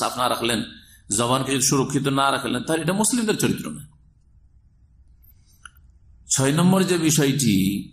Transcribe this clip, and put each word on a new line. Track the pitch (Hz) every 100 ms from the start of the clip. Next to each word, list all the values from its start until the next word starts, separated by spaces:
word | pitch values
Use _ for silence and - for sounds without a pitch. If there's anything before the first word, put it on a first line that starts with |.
সাফ | 113 123
না | 123
রাখলেন, | 110 117 110 - - - - - 104
জবানকে | 120 127 127
যদি | 135
সুরক্ষিত | - 143 131 143 143
না | 135 139
রাখলেন, | 131 117 123
তাহলে | 120 165
এটা | 160
মুসলিমদের | 196 214 240 214 -
চরিত্র | - - -
না। | - - _ _ _ _ _ _ - _ _ _ _ - - - - _ _ - - - _ - - - -
ছয় | 135
নম্বর | 156 180 190
যে | 175 175
বিষয়টি, | 160 - 139 - 113 95 95 101 -